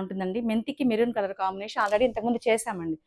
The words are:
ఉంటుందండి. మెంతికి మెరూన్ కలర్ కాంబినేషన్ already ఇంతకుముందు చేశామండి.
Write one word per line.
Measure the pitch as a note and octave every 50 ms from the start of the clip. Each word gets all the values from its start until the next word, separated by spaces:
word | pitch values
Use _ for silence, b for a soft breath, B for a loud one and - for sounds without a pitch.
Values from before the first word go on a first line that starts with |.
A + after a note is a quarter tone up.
| G3
ఉంటుందండి. | F#3 F#3+ F#3+ F#3 F#3 F#3 A#3+ A#3 A3+
మెంతికి | G#3+ A3+ A3 - C#4+ - C#4+ B3
మెరూన్ | A3 G#3+ A#3+ A#3+ A#3 A3
కలర్ | G3+ F#3+ G3 -
కాంబినేషన్ | F#3+ F#3+ F#3+ G3 G3+ A3 - B3+ G#3+
already | G3+ G#3+ G#3+ B3+ B3+
ఇంతకుముందు | A3 A3+ G#3+ A#3+ A#3 A#3 - A#3+
చేశామండి. | A3 A3 - A3+ G#3 F3 E3 E3 D#3+ - _